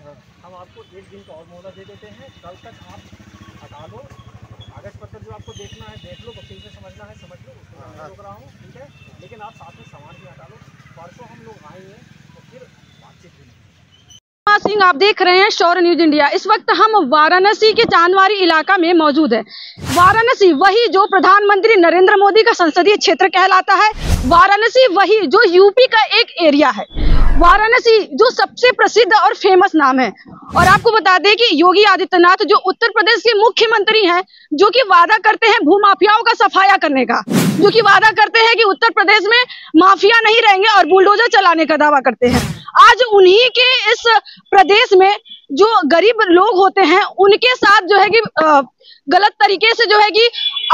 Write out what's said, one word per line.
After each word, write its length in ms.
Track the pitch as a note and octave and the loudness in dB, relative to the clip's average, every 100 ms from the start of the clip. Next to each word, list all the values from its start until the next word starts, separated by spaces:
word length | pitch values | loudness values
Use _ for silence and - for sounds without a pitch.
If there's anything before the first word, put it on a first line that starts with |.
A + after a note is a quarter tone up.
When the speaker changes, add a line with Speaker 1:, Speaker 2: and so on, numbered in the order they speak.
| D3 | -20
Speaker 1:
हाँ। 180 | D3 _ _ | -20 _ _
Speaker 2:
हम 120 | F3 F3+ | -20 -20
आपको 420 | F3+ A3+ A3 F3+ | -20 _ -20 -20
एक 120 | F#3+ | -20
दिन 100 | G3 | -20
का 140 | G3 | -20
और 120 | D#3+ E3 | -20 -20
मोहलत 260 | F3 F#3+ F#3 | -20 -20 -20
दे 100 | F#3+ | -20
देते 220 | G3+ G#3 | -20 -20
हैं। 340 | G#3 C4+ _ | -20 -20 _
कल 140 | E3+ F#3 | -20 -20
तक 120 | A#3 | -20
आप 340 | - F3+ F3+ F#3+ - _ - - - | -20 -20 -20 -20 -20 _ -20 -20 -20
हटा 220 | D3 D3 D#3 | -20 -20 -20
लो 120 | G#3+ | -20
कागज 1000 | D4 - - - - - - - G3+ - | -20 -20 -20 -20 -20 -20 -20 -20 -20 -20
पत्र, 220 | G#3 A3 G3+ | -20 -20 -20
जो 60 | |
आपको 200 | G#3+ G#3 | -20 -20
देखना 340 | G3+ G3+ G#3 A3 | -20 -20 -20 -20
है 120 | G#3+ | -20
देख 280 | F3+ F3+ A3+ | -20 -20 -20
लो, 60 | |
वकील 300 | G3+ F#3 G3 | -20 -20 -20
से 80 | G#3 | -20
समझना 340 | G3+ F#3+ F#3+ G#3 | -20 -20 -20 -20
है 100 | G#3+ | -20
समझ 240 | F3 F3 _ | -20 -20 _
लो, 160 | _ | _
उसको 200 | _ _ | _ _
Speaker 1:
हाँ, 100 | - | -20
Speaker 2:
मैं 80 | G3+ | -20
Speaker 1:
हाँ। 100 | D#3 | -20
Speaker 2:
रोक 100 | G3 | -20
रहा 140 | G3+ | -20
हूँ, 140 | G3+ C4+ | -20 -20
ठीक 260 | _ - A#3+ | _ -20 -20
है, 120 | C#4 _ _ - | -20 _ _ -20
लेकिन 200 | F#3 A3+ | -20 -20
आप 120 | G#3 | -20
साथ 180 | - E3+ - | -20 -20 -20
में 60 | A3+ | _
सामान 300 | D3+ D3+ - | -20 -20 -20
भी 120 | - | -20
हटा 200 | _ C3 | _ -20
लो। 60 | D3 _ _ _ - | _ _ _ _ -20
परसों 260 | E3+ - A3+ | -20 -20 -20
हम 160 | A#3 | -20
लोग 120 | A3+ G#3+ - | -20 -20 -20
आएंगे 220 | F#3 F#3+ G#3+ _ _ _ B4+ | -20 -20 -20 _ _ _ _
तो 60 | _ | _
फिर 80 | B3+ - _ _ _ | -20 -20 _ _ _
बातचीत 300 | _ _ F3 | _ _ _
भी 140 | D3 C3 | _ _
नहीं। 120 | A#2 _ _ _ _ _ _ _ _ - | _ _ _ _ _ _ _ _ _ -4
Speaker 3:
सिंह, 340 | G#4 - G#4 | -4 -4 -2
आप 120 | F#4 D#4 | -2 -2
देख 260 | G4+ G#4+ | -6 -6
रहे 160 | F4+ F4+ | -2 0
हैं 120 | G4+ | 0
शौर्य 320 | - F4 F4+ | -2 -2 -2
न्यूज 200 | F4 D#4+ | -2 -2
इंडिया। 260 | E4 D4 C#4+ | -2 -2 -2
इस 200 | F#4 F#4 | -4 -4
वक्त 240 | G#4+ - | -4 -4
हम 380 | G4+ G#4+ G#4+ C#4+ | -2 0 0 -2
वाराणसी 640 | D4+ D#4 F4+ F#4+ G#4+ G#4+ | 0 0 0 0 0 0
के 100 | G#4 | 0
चांदवारी 500 | A4+ F#4 E4+ F#4+ F#4+ | 0 0 0 0 0
इलाका 440 | G#4 F4+ D#4+ D#4 F#4+ | 0 -2 -2 -2 -2
में 160 | E4 | 0
मौजूद 400 | F4 D#4 C#4+ D4+ | 0 0 0 -2
हैं। 120 | A3+ G#3 - - - | -4 -8 -16 -20 -16
वाराणसी, 760 | - C#4 F4+ G#4+ A#4 B4+ G4 | -6 0 2 2 -2 0 0
वही 340 | C#4 F#4+ G4+ A#4 | 2 0 0 0
जो 180 | F4+ G#4 | 0 0
प्रधानमंत्री 680 | F#4+ C#4 G4 G4+ G4+ G#4 A4 | 0 2 2 2 0 2 2
नरेंद्र 400 | E4+ E4 F#4 G#4 | 2 2 2 2
मोदी 280 | G4+ G4+ | 2 2
का 100 | A4 | 0
संसदीय 440 | - E4+ E4 F4 G#4 | 0 -2 -2 0 0
क्षेत्र 300 | - E4 F#4+ | -2 -2 -2
कहलाता 460 | F4+ F#4 F#4+ F#4 | 0 0 0 0
है, 180 | F#4+ G#4+ G#4+ - - B3+ | 0 -2 -4 -4 -4 0
वाराणसी 640 | E4+ F#4+ G4+ A4 B4+ C5 | 2 2 2 0 0 0
वही 400 | F4+ F#4 A4 E4+ | 0 0 0 0
जो 160 | F4+ A#4 | 0 2
यूपी 380 | F4 G4+ G4 B4+ | 4 2 2 0
का 160 | A4+ G4 | 0 -2
एक 220 | G4+ G#4 - | -2 -4 -2
एरिया 280 | E4 C#4+ C#4+ | -2 0 -2
है, 160 | G#3 - - - - - C4+ | -4 -10 -4 0 2 4 4
वाराणसी 640 | E4+ G4 G#4+ B4 A#4 A4 | 2 2 0 -2 2 0
जो 280 | F#4 C4 A#4 | 0 -2 -2
सबसे 400 | - G4 - B4 | -2 -6 -2 -2
प्रसिद्ध 420 | B4 A4 G4+ A4+ | 0 -2 0 0
और 200 | G4+ F4+ A4+ | 2 0 -2
famous 360 | - F#4+ F#4+ D#4+ | 0 0 0 0
नाम 240 | C#4 C4 | -2 -2
है। 140 | B3 - - - - - | -4 -8 -20 -20 -10 -2
और 100 | F4 | 0
आपको 240 | G4 A4+ | 2 0
बता 260 | G#4+ G4 F#4 | -2 0 0
दें 180 | G4 G#4+ | 0 0
कि 260 | A#4 D#4 | 0 0
योगी 220 | F4 F4+ | 2 2
आदित्यनाथ 600 | G#4 F#4 F4+ F4+ F4 F#4+ F4 | 2 0 -2 0 2 0 0
जो 120 | G4+ | -2
उत्तर 320 | F#4 - A#4 | -2 -4 -4
प्रदेश 320 | G#4+ G#4 A4+ | -2 -2 -2
के 120 | A4 | -2
मुख्यमंत्री 720 | A4 A4 G4 A4 A4+ G4+ G#4+ F#4+ | 0 0 0 -2 -2 -2 -2 -2
हैं, 180 | F4 F#4 _ - | -2 -6 _ -10
जो 160 | D4 D#4 | -2 0
कि 120 | A#4 | 0
वादा 360 | A4+ F4+ E4+ A4 | 0 2 2 0
करते 300 | A4 A4 A4+ | -2 -2 0
हैं 120 | A4+ D4+ | 0 0
भूमाफियाओं 580 | G4+ G#4 F#4+ G4 G#4+ | 0 0 0 0 0
का 240 | A4+ A4+ G4+ | -2 -2 -2
सफाया 300 | F#4 G4 G4 | 0 0 0
करने 280 | D#4+ C4+ B3 | -2 -4 -4
का, 180 | - G#3+ | -6 -6
जो 400 | - - - F#4+ | -4 -2 -4 -4
कि 120 | G#4+ | -2
वादा 300 | G#4 G4 G#4+ | 0 2 0
करते 280 | A4 G#4 A4 | 0 -2 0
हैं 160 | A4+ A4+ | 0 0
कि 80 | |
उत्तर 260 | A4 F#4+ A#4 | -2 -2 -4
प्रदेश 340 | - G4 G#4+ | -2 0 0
में 200 | F4+ A#4 B4 - - D#4 | 0 -2 -2 -8 -4 0
माफिया 440 | F#4 G4 G4 A#4 | 2 2 2 0
नहीं 220 | A4+ A4+ | 0 0
रहेंगे 260 | A4+ F#4+ G#4 | 2 0 2
और 180 | G#4 E4 | 0 2
बुलडोजर 420 | F#4 F#4+ G#4 A#4 | 2 2 2 0
चलाने 380 | A4 F#4+ E4 D#4 | 0 0 0 -2
का 120 | D#4 | -2
दावा 220 | D4 D4 | 0 0
करते 280 | C4 A#3+ B3 | -2 -2 -2
हैं। 300 | A#3+ - - - - | -2 -4 -10 -4 2
आज 220 | G#4+ A4+ B4 | 4 4 2
उन्हीं 360 | G#4 F#4 G4 B4 A#4 | 2 4 4 2 0
के 340 | B4+ B4+ G#4 | 0 0 -2
इस 280 | A4+ A#4 A4 - - _ | -4 -2 -2 -4 -18 _
प्रदेश 380 | G4 E4 G4+ B4 | 0 2 2 2
में 240 | F#4+ F#4+ G#4 _ - - | 2 2 0 _ -20 -10
जो 360 | C#4 G#4 A4 D4+ | -2 0 0 0
गरीब 280 | E4 F#4+ A#4 | 0 0 0
लोग 360 | G#4 F4 G4+ F#4 | 0 2 2 0
होते 240 | F#4+ F#4+ | 0 0
हैं 220 | F4 F#4 | 0 0
उनके 520 | F#4 - G4 G#4+ A#4+ B4+ | -2 -2 0 2 0 0
साथ 260 | G#4 G#4 | 2 2
जो 160 | F4+ G4+ | 2 0
है 120 | G4+ | 0
कि, 80 | G#4+ | 0
अ, 440 | G#4+ - D#4 D4 C4+ _ _ - - | -2 -2 0 0 -2 _ _ -18 -4
गलत 220 | F4+ G#4 | -2 -2
तरीके 420 | - G#4 F#4+ A4 | -2 -2 0 -2
से 120 | A4+ A4 | -2 0
जो 140 | G#4 | 0
है 120 | G#4 | 0
कि 180 | G4 A#4 - - - - | 0 -2 -2 -8 -8 -4